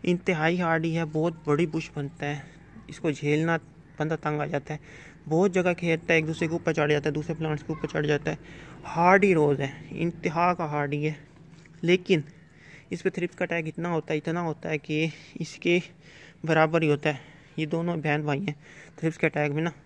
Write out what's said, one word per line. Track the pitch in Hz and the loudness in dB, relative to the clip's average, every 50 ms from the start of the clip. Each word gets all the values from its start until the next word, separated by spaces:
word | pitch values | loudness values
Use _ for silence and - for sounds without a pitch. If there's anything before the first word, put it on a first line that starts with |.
| - | 2
इंतहाई | 175 175 175 180 - 180 156 156 165 175 | 0 0 0 0 -2 0 2 2 2 2
हार्डी | 180 180 165 165 165 160 165 160 | 2 2 2 2 2 0 0 0
है, | 165 165 | 0 -2
बहुत | 151 151 156 156 175 165 165 - | -2 -2 0 0 0 -2 -4 0
बड़ी | 147 147 143 175 | 0 2 2 2
बुश | 156 151 160 160 - - | 0 0 -4 -6 -6 -8
बनता | 156 143 139 - - 147 | -8 -8 -8 -8 -8 -6
है, | 143 147 143 - - - - - - - - - - | -6 -6 -8 -10 -16 -20 -20 -20 -20 -20 -20 -18 -18
इसको | - - - 156 | -16 -4 -2 -2
झेलना | 143 - - 147 147 151 160 165 165 160 - - - - - - - - | -2 -2 0 0 2 2 2 2 0 -2 -2 -8 -20 -20 -20 -20 -6 -4
बंदा | 151 156 160 | -2 -2 -2
तंग | 156 - 151 151 147 | -2 -2 -2 -2 -2
आ | 147 | -2
जाता | 151 165 143 139 - 156 | -2 -4 -6 -4 -6 -10
है, | 151 - - - - - - - - - | -10 -10 -16 -20 -20 -20 -20 -20 -18 -6
बहुत | 151 156 165 190 202 170 | 0 2 4 4 4 2
जगह | 185 170 180 175 | 2 2 2 0
घेरता | - 175 170 165 160 - - 170 | 0 0 0 0 0 0 2 2
है, | 160 | 2
एक | 160 | 2
दूसरे | 156 160 - 170 | 0 -2 -2 -2
के | 160 165 | -2 -2
ऊपर | 170 - 170 156 | -2 -2 -2 0
चढ़ | 160 151 147 | 2 2 2
जाता | 151 147 143 156 | 2 2 2 0
है, | 143 | -2
दूसरे | 156 151 170 160 | -2 -4 -4 -4
प्लांट्स | 156 160 156 151 147 - | -4 -2 -2 -2 -4 -4
के | - 156 | -6 -6
ऊपर | 156 - | -6 -6
चढ़ | 151 - 156 151 | -4 -4 -2 0
जाता | 147 151 143 - 160 | 0 0 0 0 -4
है। | 151 - - - - - - - - - - | -6 -6 -10 -18 -18 -18 -18 -18 -18 -18 -14
हार्डी | - - 160 170 180 190 196 190 202 180 | -8 0 4 6 8 8 8 8 6 6
रोज़ | 160 151 147 143 135 | 6 6 4 4 2
है, | 143 135 - - - - - | -2 -4 -6 -10 -14 -12 -6
इंतहा | - 165 175 170 - - 185 151 165 175 180 180 | -4 -4 -4 -4 -2 -4 -4 0 2 2 2 2
का | 175 170 | 0 -2
हार्डी | 151 147 147 143 143 147 147 147 | -4 -2 -2 -2 -2 -2 -2 -2
है, | 151 151 - - - - - - - - - - - - - - | -2 -4 -6 -14 -20 -20 -20 -20 -20 -20 -20 -20 -20 -14 -4 2
लेकिन | 165 180 185 180 - 190 160 143 - - - - - - - - - - - - - | 2 2 2 4 2 2 2 2 -4 -14 -20 -20 -20 -20 -20 -20 -20 -20 -20 -12 -10
इस | 185 170 | -10 -4
पर | - 190 | -4 -4
थ्रिप्स | - - 175 175 - | -2 -2 -6 -6 -4
का | - 185 | -4 -4
अटैक | 170 170 170 160 | -2 -2 -4 -4
इतना | 160 156 - 170 175 | -4 -6 -6 -4 -2
होता | 170 160 151 - 165 | -2 -2 -2 0 -2
है, | |
इतना | 151 - 170 165 175 | -2 -2 -2 -4 -2
होता | 175 165 151 - - 170 | -2 -4 -6 -6 -4 -4
है | 156 147 | -4 -4
कि | - - 151 151 160 160 147 - - - - - | -4 -2 -2 0 0 -2 -2 -8 -20 -18 -10 -10
इसके | 170 - - - - 180 175 180 170 - - - - - - - - - - - - | -10 -10 -10 -4 0 2 2 2 0 -4 -18 -20 -20 -20 -20 -20 -20 -20 -18 -10 -2
बराबर | 160 160 160 156 156 160 170 160 | 2 4 4 6 6 4 2 4
ही | 151 | 2
होता | 147 143 - 156 | 2 2 0 -2
है। | 143 135 - - - - - - | -4 -4 -10 -20 -20 -20 -20 -14
ये | - - 160 | -6 -6 -4
दोनों | 151 165 165 170 175 175 160 | -2 -2 -2 -2 -2 -2 -2
बहन | 143 156 147 151 151 | 0 0 0 0 0
भाई | 147 143 139 | -2 -2 -2
हैं | 196 196 151 - - - - - - - - - | -2 -4 -6 -8 -12 -20 -20 -20 -20 -20 -14 -4
थ्रिप्स | 165 160 160 | -4 -4 -2
के | - - | 0 -2
अटैक | 156 - 156 147 147 | 0 0 0 -2 0
में | 143 147 160 | 0 0 -2
ना। | 170 156 - - | -2 -4 -8 -20